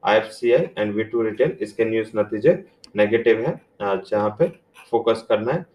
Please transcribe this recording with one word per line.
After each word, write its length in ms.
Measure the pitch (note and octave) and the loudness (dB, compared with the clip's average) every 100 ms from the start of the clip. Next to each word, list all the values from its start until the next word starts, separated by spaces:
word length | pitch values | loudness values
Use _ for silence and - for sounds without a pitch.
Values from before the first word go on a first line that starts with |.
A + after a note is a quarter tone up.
आईएफ़सीआई 600 | - G#2+ G#2+ - A#2+ A#2+ F#3 - | 2 0 0 -4 2 2 2 -4
and 160 | G#2+ | -4
V 100 | G#2 | -2
two 180 | A2 A#2 | -4 -2
retail, 340 | A2 G#2 C#3 - | -2 0 -2 -2
इसके 240 | G#2+ - | -10 -4
news 260 | A2+ A2+ A2 A2 | -2 -2 -2 -4
नतीजे 360 | G#2 A2 B2 F#3 - _ - G#2 | -4 0 2 2 -4 _ -12 0
negative 440 | G#2 A2+ A#2 A2 | 2 4 2 2
है। 200 | B2+ F3 _ _ | 0 -6 _ _
आ, 120 | G2+ | -4
जहां 360 | F#2+ - G#2+ G#2 | -4 -2 -2 -2
पे 160 | - E3+ - _ - - | 0 -2 -2 _ -20 -4
focus 340 | A#2 A2+ A2+ - | -2 0 -2 0
करना 240 | G#2+ A2 | -2 0
है। 120 | D#3+ F3+ | -4 -6